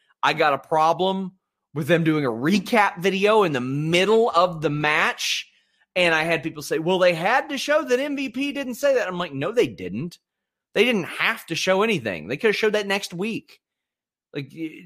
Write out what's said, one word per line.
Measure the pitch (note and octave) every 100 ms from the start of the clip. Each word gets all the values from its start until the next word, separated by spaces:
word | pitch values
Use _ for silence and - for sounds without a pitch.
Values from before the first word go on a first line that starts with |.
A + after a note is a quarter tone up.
| _ _
I | C3+
got | D#3+ D#3
a | C3+
problem | - D#3 D#3+ D#3+ F#3 F#3+ F#3 - _ _ _
with | C#3+ D3+
them | E3
doing | D#3+ D#3 C#3
a |
recap | A2+ D3 G3+ - A#3 G3+ F3+
video | F#3 F#3+ G3+ A3
in | F#3
the | C3+
middle | B2+ C#3 D#3 F3 F#3+ A3+ A#3
of | E3 F3+ D#3+
the | D#3
match. | D3 D3+ D#3 G#3 - - - - _ _ _ _ F#3
And | F3
I | D#3+
had | D#3+ D#3+
people | D#3+ D3+
say, | - D#3
"Well, | E3 F#3
they | F3+
had | E3 F#3 C4 D#4
to | C#4
show | - D4+
that | C4+ B3
M | D4 C#4
V | C4+
P | B3 C#4+
didn't | C#4+ B3+ A#3
say | C#4+ B3+
that." | F#3
I'm | F3+
like, | F3
"No, | C3+ D#3
they | A#3 D3+
didn't. | G#2 F2+ G2+ E3+ - _ _ _ _ _
They | F3+
didn't | A#3 A3 D3
have | - F3+ A3+ -
to | D#3+
show | F#3 F#3+
anything. | A3+ F#3 A2 E2+ D#2+
They | D3
could | A3+
have | G3+
showed | A3
that | G#3+ G3+
next | G3+ -
week. | F3 G#3+ G3 - - _ _ _ _ _ _ _
Like, | D3 C#3
y-, | D#3 D#3+ D#3+